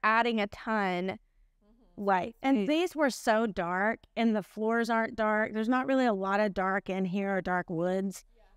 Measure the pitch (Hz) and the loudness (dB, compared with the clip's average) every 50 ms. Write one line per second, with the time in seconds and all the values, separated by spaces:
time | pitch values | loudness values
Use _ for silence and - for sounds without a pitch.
0 | - 214 220 226 233 240 233 220 202 208 - - - 233 220 214 202 190 180 180 | 2 2 4 4 2 2 2 0 -2 -2 -4 -8 -6 -4 -2 0 0 0 -2 -2
1 | 185 190 202 220 _ _ _ _ _ _ _ _ _ 208 _ _ _ _ _ - | -2 -4 -6 -8 _ _ _ _ _ _ _ _ _ _ _ _ _ _ _ -4
2 | 208 202 196 185 175 233 226 _ - 269 277 220 202 185 302 320 359 349 - 294 | 0 2 2 2 0 -2 -6 _ 0 2 2 2 2 2 2 2 0 0 0 0
3 | 311 269 208 - - 247 220 220 226 226 185 - 175 170 180 185 202 214 226 - | 0 0 0 0 0 0 2 2 2 0 -2 -4 -4 -2 0 0 0 0 -2 -4
4 | _ - - - 226 226 214 214 - - - 214 214 220 226 233 233 226 233 226 | _ -10 -4 0 0 2 2 0 -2 -6 -6 -4 -2 0 0 0 0 0 0 0
5 | 226 220 233 - 220 214 214 214 214 - - 220 220 220 254 254 254 269 269 262 | -2 -2 -2 -2 0 0 0 0 0 -2 -2 -2 0 0 0 0 2 2 2 2
6 | 262 247 208 190 190 190 202 202 214 214 175 - 185 190 190 202 - - 185 190 | 2 2 2 0 0 0 2 2 2 0 0 0 -2 0 0 -2 -2 -4 -4 -2
7 | 190 185 175 202 196 196 196 190 180 185 180 180 175 - 185 160 170 180 185 190 | -2 -2 -2 -2 -2 0 -2 -2 0 0 -2 -2 -2 -2 -4 -2 -2 0 0 0
8 | 190 196 180 - - _ _ _ _ _ _ | -2 -4 -6 -8 -14 _ _ _ _ _ _